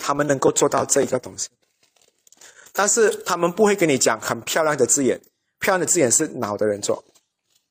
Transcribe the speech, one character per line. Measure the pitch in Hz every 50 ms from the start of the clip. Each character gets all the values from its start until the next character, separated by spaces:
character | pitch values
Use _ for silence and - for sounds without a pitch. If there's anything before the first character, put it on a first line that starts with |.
他 | - - 143
们 | 143 147
能 | 147 143 135
够 | - -
做 | 151 - 151
到 | 139 143 139 135
这 | - - 139 131
一 |
个 | - - 127
东 | - 98 95
西。 | - - - _ _ _ _ _ _ _ _ _ _ _ _ _ _ _ _ - _ - - - - - - -
但 | - 196
是 | 202 - 233 220 190 - - -
他 | - 185
们 | 170 170 175
不 | 175 - 220
会 | 202 202
跟 | 196 175
你 | 160 139
讲 | 123 - 131 113 110
很 | - - 127 117
漂 | 110 - - 180 160
亮 | 156 151
的 | 131 123
字 | 113 - 143 135
眼， | 117 92 - - _ _ _ _ _ _ _
漂 | - - 190
亮 | 185
的 | 160
字 | - - 175
眼 | 147 120
是 | - - 156
脑 | 151 - 135 117 101 104
的 | 98 107
人 | 107 101 104
做。 | - - 110 - - _ _ _ _ _ _ _ _ _ _ _ _ _